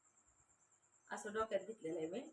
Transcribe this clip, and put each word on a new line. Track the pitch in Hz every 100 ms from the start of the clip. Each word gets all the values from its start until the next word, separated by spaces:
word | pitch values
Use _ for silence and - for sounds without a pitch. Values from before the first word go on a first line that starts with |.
| _ _ _ _ _ _ _ _ _ _ -
असं | 208 214
डोक्यात | 214 220 196
घेतलेलं | 185 220 160 170
आहे | 160
मी. | 208 285